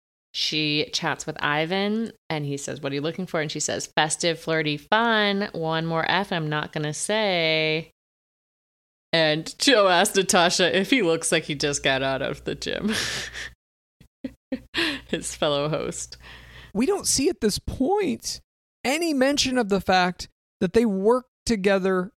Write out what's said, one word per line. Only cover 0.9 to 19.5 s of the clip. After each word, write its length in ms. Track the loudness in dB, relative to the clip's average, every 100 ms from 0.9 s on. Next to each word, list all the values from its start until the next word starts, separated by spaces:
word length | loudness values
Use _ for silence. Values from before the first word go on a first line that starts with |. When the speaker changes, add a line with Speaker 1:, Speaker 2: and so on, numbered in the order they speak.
Speaker 1:
chats 340 | -2 -4 -4 -6
with 160 | -4
Ivan, 720 | 0 0 0 -2 -2 -2 -4 -8 -8
and 160 | -6 -4
he 100 | -6
says, 240 | -8 -8
"What 120 | -6
are 20 |
you 60 | -4
looking 260 | -4 -6 -6
for?" 140 | -4
And 100 | -4
she 100 | -4
says, 280 | -4 -4 -4 0
"Festive, 420 | 0 0 -2 -2
flirty, 380 | -2 0 0 -2
fun. 720 | 0 2 4 2 2 0 -4
One 340 | -4 -2 -2 -2
more 220 | -2 0
F 240 | 0 0
I'm 160 | -2 -2
not 240 | -4 -4
gonna 220 | -6 -6
say." 960 | -4 -2 0 0 2 2 2 2 -2 -4 _ _ _ _ _ _ _ _ _ _ _ -2
And 460 | 2 2 0 -4 -2
Joe 300 | 4 6 6
asked 280 | 6 4 2
Natasha 580 | 2 4 4 4 2 2
if 120 | 2
he 120 | 2
looks 300 | 2 0 0
like 120 | 0
he 100 | -2
just 280 | -4 -2 0
got 200 | 0 0
out 200 | 0 -2
of 220 | -4 -6
the 100 | -8
gym. 400 | -6 -6 -4 -2 -2
<laughs> 60 | -4 -6 -8 -12 -14 -16 _ _ _ _ _ _ -18 -16 -10 -10 -6 -4 -2 -4 -6
His 260 | -6 -6
fellow 340 | -2 0 0 0
host. 480 | -2 -4 -8 -12 -16 -20 -20 -20 -20 -8
Speaker 2:
We 140 | -2 0
don't 200 | 0 0
see 220 | 0 0
at 120 | 0
this 160 | -2 -2
point 840 | -6 -2 0 2 0 -4 -8 -12 _ _ _ _
any 280 | -2 0 0
mention 460 | 2 2 2 0